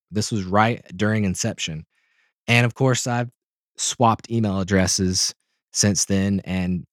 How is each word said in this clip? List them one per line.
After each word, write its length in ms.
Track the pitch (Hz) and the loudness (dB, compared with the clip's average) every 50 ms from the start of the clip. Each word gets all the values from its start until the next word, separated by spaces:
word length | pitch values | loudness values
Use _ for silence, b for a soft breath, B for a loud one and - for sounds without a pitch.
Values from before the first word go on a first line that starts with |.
| _ - | _ -10
This 200 | - 101 104 - | -6 -6 -4 -4
was 120 | 120 107 92 | -4 -4 -4
right 420 | 92 92 101 110 113 120 - - - - | 0 2 2 2 2 0 -4 -8 -14 -8
during 280 | 92 107 104 107 110 104 | -4 -2 0 0 0 0
inception. 600 | 98 90 - - 113 101 - - - 80 78 80 _ _ _ _ _ _ _ _ _ _ _ _ - | -2 -2 -2 -4 -6 -6 -6 -8 -8 -8 -10 -12 _ _ _ _ _ _ _ _ _ _ _ _ 2
And, 180 | 113 120 120 | 2 4 4
of 100 | 120 - | 2 0
course, 320 | - 135 131 127 123 - 131 | 0 0 0 0 0 -2 -2
I've 220 | 120 120 120 120 - _ _ _ _ _ _ _ _ - | -2 -4 -4 -6 -8 _ _ _ _ _ _ _ _ -8
swapped 520 | - - - - 123 113 110 - - - | -6 -6 -2 2 4 4 4 2 -2 -4
email 300 | 117 117 113 104 95 95 | -2 0 0 0 0 -2
addresses 760 | 95 90 101 95 92 92 - - 95 92 92 90 - - - _ _ _ _ _ _ _ | -2 2 2 2 2 2 2 0 0 0 0 0 -2 -2 -4 _ _ _ _ _ _ _
since 340 | - - - 104 101 - - | -2 0 2 2 2 0 0
then 360 | - 98 98 95 98 98 95 - | 0 0 0 0 0 0 -2 -2
and 400 | - 92 92 90 90 90 87 - - | -2 -4 -2 -2 -2 -2 -4 -6 -8